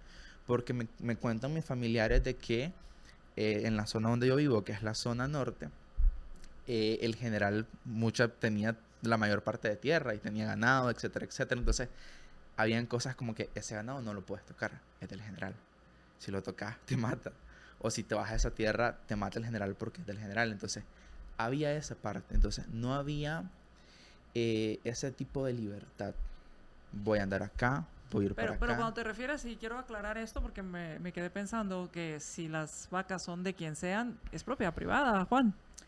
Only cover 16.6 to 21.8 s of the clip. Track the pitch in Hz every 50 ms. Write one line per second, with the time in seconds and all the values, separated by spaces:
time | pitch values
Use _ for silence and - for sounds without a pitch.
16.6 | - 104 120 - - - 131 123 113 107 110 120 - - - - - - - -
17.6 | - - - - - 113 - 117 104 - 113 104 107 104 110 110 - 120 - -
18.6 | 110 107 107 107 120 117 - - - - 113 104 98 95 - 117 113 117 113 107
19.6 | 101 98 98 - 110 98 - 90 85 - 95 104 110 101 101 113 117 113 104 95
20.6 | - 101 - 107 107 - - - - - - - - - - - 113 117 135 147
21.6 | 151 147 147 151